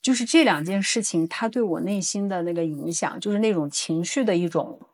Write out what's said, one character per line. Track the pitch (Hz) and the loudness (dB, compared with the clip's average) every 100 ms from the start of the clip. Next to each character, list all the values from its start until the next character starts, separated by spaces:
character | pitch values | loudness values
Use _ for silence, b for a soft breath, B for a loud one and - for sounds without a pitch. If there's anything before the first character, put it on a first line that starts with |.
就 | - | 0
是 | 247 233 | 0 4
这 | 320 | 4
两 | 277 156 | 6 4
件 | 160 196 | 0 -2
事 | 196 233 | 0 0
情 | 208 170 165 | 0 0 0
它 | - 226 | -2 -2
对 | 233 | 0
我 | 214 160 | 0 0
内 | 175 202 | -2 -2
心 | 175 202 202 | -2 -2 -2
的 | 185 | -2
那 | 170 | -2
个 | 170 165 | -2 -2
影 | 147 160 | -2 -4
响， | 165 156 - | -4 -4 -4
就 | 202 | -2
是 | 208 | 2
那 | 220 | 2
种 | 185 147 | 2 0
情 | - - 165 | -2 -2 0
绪 | 175 - | 0 0
的 | 226 175 | 2 2
一 | 175 | 2
种 | 160 - - - | 0 -2 -6 -20